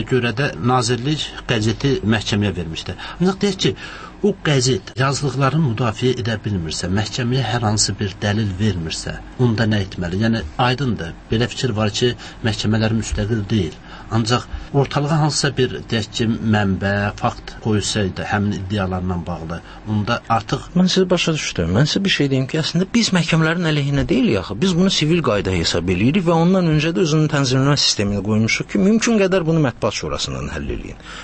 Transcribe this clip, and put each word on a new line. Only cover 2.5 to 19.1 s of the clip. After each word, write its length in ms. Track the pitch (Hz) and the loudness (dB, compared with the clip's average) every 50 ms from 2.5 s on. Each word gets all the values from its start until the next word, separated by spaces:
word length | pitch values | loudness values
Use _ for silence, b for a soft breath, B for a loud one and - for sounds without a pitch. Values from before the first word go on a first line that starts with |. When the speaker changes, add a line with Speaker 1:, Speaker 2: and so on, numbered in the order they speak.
| 85 | 0
Speaker 1:
vermişdi. 400 | 87 85 80 80 - - - 87 - B B | -2 -6 -6 -8 -10 -8 -10 -10 -10 B B
Ancaq 280 | B B 175 185 196 190 | B B 0 0 0 2
deyək 200 | 208 202 190 190 | 0 -2 0 0
ki, 160 | - - 185 B B B B B B B B B | -2 -2 -2 B B B B B B B B B
o 160 | - 208 - | 0 0 0
qəzet 560 | - - 160 147 131 120 131 123 - - - - | 0 0 2 2 2 2 2 0 -2 -4 -6 -4
yazılıqlarını 680 | - 131 139 139 - 147 139 120 135 139 131 131 160 165 | -2 0 0 0 0 -2 -2 0 2 2 2 2 2 2
müdafiə 480 | 127 110 113 131 113 110 - 123 127 - | 2 0 0 0 -2 0 0 0 0 0
edə 220 | - 104 117 113 104 | 0 0 -2 -2 -2
bilmirsə, 520 | - 110 104 92 82 78 73 - - 87 | -2 -2 -2 -2 -2 -4 -6 -4 -4 -2
məhkəməyə 520 | 95 107 101 - - - 123 117 127 135 | 0 0 -2 -2 -2 -2 -2 0 0 0
hər 220 | 123 110 113 120 113 | 0 0 -2 0 0
hansı 280 | 104 107 104 - - 101 | 0 2 2 0 0 -2
bir 200 | - 107 98 - | -2 -4 -4 -4
dəlil 340 | - 107 104 101 110 110 101 92 | -2 -2 0 0 0 0 -2 -2
vermirsə, 600 | 90 107 110 92 87 82 80 - - - - 80 - - - - | 0 0 0 0 -2 -4 -6 -6 -8 -8 -8 -10 -10 -12 -10 -4
onda 300 | - 127 120 110 107 117 | 0 0 2 2 2 2
nə 160 | 107 110 104 | 2 2 0
etməli? 380 | 95 95 - - 90 85 87 98 | -2 -4 -6 -6 -6 -4 -2 0
Yəni, 220 | 110 113 113 113 87 76 - | 0 0 0 0 -2 -4 -2
aydındır, 580 | - 123 123 127 123 143 123 101 80 82 82 85 - - | 0 0 0 0 0 -2 -2 -4 -4 -6 -10 -12 -10 -6
belə 240 | - 120 110 123 120 | -2 0 0 0 0
fikir 260 | - - - 123 104 | -2 -2 -2 -2 0
var 160 | 107 110 104 | 0 0 0
ki, 220 | 104 - 127 123 113 B B B B B | 0 0 0 0 0 B B B B B
məhkəmələr 560 | - 113 101 - - 107 110 110 110 110 110 | -4 -2 -2 0 0 0 2 2 2 2 0
müstəqil 480 | 113 107 - - - 104 101 117 110 98 | 0 -2 -2 -2 -2 -2 0 0 -2 0
deyil. 280 | 98 117 107 87 78 - - B B B B B B | 0 0 0 0 0 -4 -10 B B B B B B
Ancaq 360 | 104 117 117 113 123 127 - - B B B B | -2 0 2 2 2 0 0 -4 B B B B
ortalığa 480 | B 139 135 127 - 147 147 143 165 151 | B 0 2 2 0 0 0 2 2 2
hansısa 320 | 151 151 135 - - 143 | 2 2 0 0 -2 0
bir, 240 | - - 127 123 - - | 0 0 0 0 -2 -6
deyək 260 | - - 120 113 110 - | -6 -2 -2 -2 -2 -2
ki, 160 | - - 117 110 117 - - | -2 -2 0 0 0 0 2
mənbə, 480 | 113 107 104 104 98 95 85 98 98 101 101 101 101 - | 2 4 4 4 2 0 0 0 0 0 0 0 -2 -2
fakt 400 | - - 117 - - - - - - | -2 -2 -4 -4 -4 -12 -16 -12 -6
qoysaydı 680 | - 113 107 104 92 - - 113 101 92 80 - 80 - | -2 0 0 0 0 0 -2 0 -2 -2 -2 -4 -4 -2
həmin 260 | 104 104 98 104 101 | 0 0 0 0 0
iddialarla 600 | - 95 92 107 104 95 92 92 90 90 92 | -2 -4 -4 -2 -2 -2 -2 -2 -2 -2 -2